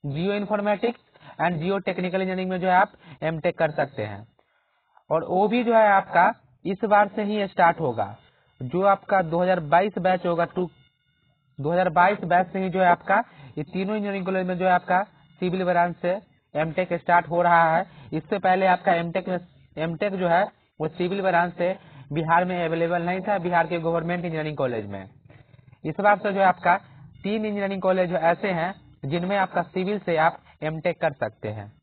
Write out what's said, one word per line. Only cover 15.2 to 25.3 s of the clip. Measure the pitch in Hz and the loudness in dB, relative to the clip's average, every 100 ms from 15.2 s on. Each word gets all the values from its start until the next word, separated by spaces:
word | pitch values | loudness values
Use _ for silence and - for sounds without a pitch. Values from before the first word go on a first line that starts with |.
| _ _ | _ _
civil | 185 185 | -4 -2
branch | 180 175 175 165 | 0 2 2 0
से | 175 196 - _ _ 147 | -4 -4 -8 _ _ -4
एमटेक | 160 156 180 | -2 -2 -2
start | 170 - 175 170 | -4 2 2 2
हो | 170 | 0
रहा | 170 170 165 165 | 4 6 6 2
है। | 196 - - | -2 -12 -8
इससे | 156 - 202 | -8 -4 -2
पहले | 185 185 190 | 0 2 2
आपका | 180 190 | 2 2
एमटेक | 170 170 185 180 | 0 0 -6 -4
में, | 180 175 _ _ - | -6 -8 _ _ -6
एमटेक | 165 160 208 190 | -6 -2 -4 0
जो | 180 | 2
है | 170 214 _ _ _ | 2 2 _ _ _
वो | 156 | -8
civil | - 175 202 | -4 -4 0
branch | 190 170 175 | 0 2 0
से | 175 175 185 - - - | -2 -2 -2 -12 -20 -6
बिहार | 147 160 170 180 | -4 2 2 2
में | 180 165 | -2 -2
available | 165 165 175 | 0 0 0
नहीं | 170 185 | -2 -4
था, | 185 196 | -2 -2
बिहार | 175 175 160 | 0 0 0
के | 170 | -2
government | 160 170 165 175 175 | -2 -2 -2 -4 -4
engineering | 160 156 147 | -6 -6 -4
college | 135 113 101 | -2 -4 -8
में। | 98 95 - _ | -12 -14 -20 _